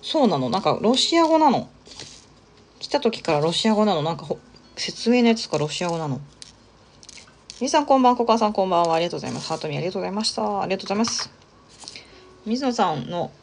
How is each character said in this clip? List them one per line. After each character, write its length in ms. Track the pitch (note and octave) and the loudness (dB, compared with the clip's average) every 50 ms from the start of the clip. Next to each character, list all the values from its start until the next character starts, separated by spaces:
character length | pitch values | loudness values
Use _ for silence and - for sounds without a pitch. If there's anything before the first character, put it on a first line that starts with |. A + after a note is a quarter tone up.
そ 240 | - - - E4 C#4 | -10 -2 2 4 4
う 40 | A3+ | 4
な 100 | F3 C#3 | 4 2
の。 100 | B2+ B2+ | 0 -2
な 120 | A2+ F#3+ | -2 0
ん 20 | - | 2
か、 160 | D#3+ C3 - | 0 0 2
ロ 160 | - G#3 B3+ | 2 2 2
シ 220 | B3+ - - E4+ E4+ | 2 2 2 4 4
ア 80 | E4 | 4
語 120 | D#4 D#4+ D#4+ | 4 4 4
な 120 | D#4 D4 | 6 4
の。 180 | A3+ - - - - - _ - - - - - - - - - - - _ _ _ - - _ _ - | 4 2 -2 -4 -14 -20 _ -20 -20 -20 -20 -20 -20 -20 -20 -20 -20 -20 _ _ _ -20 -20 _ _ -16
来 80 | - | -14
た 140 | - - C#4+ | -4 -4 0
時 200 | - A#3 A3 - - | 0 0 -2 -2 -4
か 100 | - D#3+ | -2 0
ら 80 | D3 | 0
ロ 120 | D3 D#3+ E3+ | 0 0 0
シ 160 | - - A3 | 0 2 2
ア 60 | A3 | 4
語 100 | G3+ G#3+ | 4 4
な 100 | G#3 F#3+ | 2 2
の。 80 | D#3 D3 | 0 0
な 100 | D#3+ E3 | -2 -4
ん 40 | |
か、 80 | - - | -6 -6
ほ-、 140 | - - - - - - - _ - - | -8 -8 -10 -10 -20 -20 -20 _ -20 -12
説 340 | - - - - - - A3+ | -10 -10 -10 -10 -6 0 2
明 100 | A#3+ B3 | 2 4
の 80 | A#3+ A#3 | 4 4
や 60 | A3+ | 2
つ 80 | A3+ - | 2 0
と 60 | - | -4
か 80 | - D3+ | -2 -2
ロ 100 | D3 D3+ | -2 -2
シ 160 | - - F3 | -4 -4 -4
ア 60 | F3 | -2
語 80 | E3+ E3 | -2 -2
な 100 | D#3+ D3+ | -4 -4
の。 100 | C#3 A#2+ D3 - - _ - - - _ _ - _ _ _ _ _ - - - - - - - _ _ _ _ - - | -6 -6 -8 -14 -20 _ -20 -20 -20 _ _ -20 _ _ _ _ _ -20 -20 -20 -20 -20 -20 -20 _ _ _ _ -10 -8
み 60 | A#3+ | -6
ー 40 | C4+ | 0
さ 100 | - D#4 | 2 0
ん、 60 | D4 | 4
こ 80 | C#4+ C#4 | 4 4
ん 60 | C4+ B3+ | 4 6
ば 60 | B3 | 4
ん 20 | B3 | 4
は。 40 | |
こ 80 | A#3+ A#3+ | 2 2
か 140 | A#3 A3 A#3 | 2 2 2
さ 100 | A3+ G#3 | 2 0
ん、 60 | G#3+ | 0
こ 100 | - F#3+ | 0 0
ん 60 | F#3+ | 2
ば 80 | F#3 E3+ | 2 2
ん 60 | E3+ | 2
は。 100 | E3+ E3 | 2 2
あ 40 | E3 | 0
り 40 | E3+ | 0
が 60 | F3 | -2
と 80 | E3 D3+ | -4 -6
う 20 | |
ご 60 | D3 | -8
ざ 20 | C#3 | -8
い 40 | B2 | -8
ま 80 | C3 | -8
す。 80 | C#3+ - | -6 -6
ハ 80 | D#3+ | -8
ー 40 | D3+ | -6
ト 80 | - D#3+ | -6 -6
ミ 60 | C#3+ | -6
ー、 20 | |
あ 40 | C#3+ | -4
り 80 | D3 F3 | -4 -4
が 40 | F#3 | -4
と 60 | G3 | -4
う 20 | |
ご 60 | F3+ | -6
ざ 20 | F#3 | -6
い 40 | F#3 | -4
ま 120 | G#3 A3 | -4 -4
し 80 | - - | -4 -4
た。 300 | - A3 G#3 G#3 G3 F#3+ | -2 -4 -2 -2 -2 -2
あ 40 | |
り 40 | F#3 | -4
が 80 | F#3+ F#3+ | -4 -6
と 60 | - | -4
う 20 | - | -4
ご 0 | |
ざ 60 | F#3+ | -2
い 40 | G#3 | 0
ま 60 | A3+ | 0
す。 260 | A#3 - - - - - _ _ _ _ _ _ _ - - - - - - - - - - - - - - - | 0 -2 -4 -6 -8 -12 _ _ _ _ _ _ _ -20 -20 -20 -18 -18 -18 -20 -20 -20 -20 -20 -20 -20 -16 -6
水 180 | G#3+ A3 B3+ C#4+ | -4 -4 -2 -2
野 80 | C4 A#3+ | -2 0
さ 220 | B3 G#3+ F3 D#3 | 0 0 0 0
ん 160 | C#3+ C#3 D#3 | -4 -6 -8
の 200 | E3+ F3 D#3 - - - | -6 -6 -6 -8 -10 -18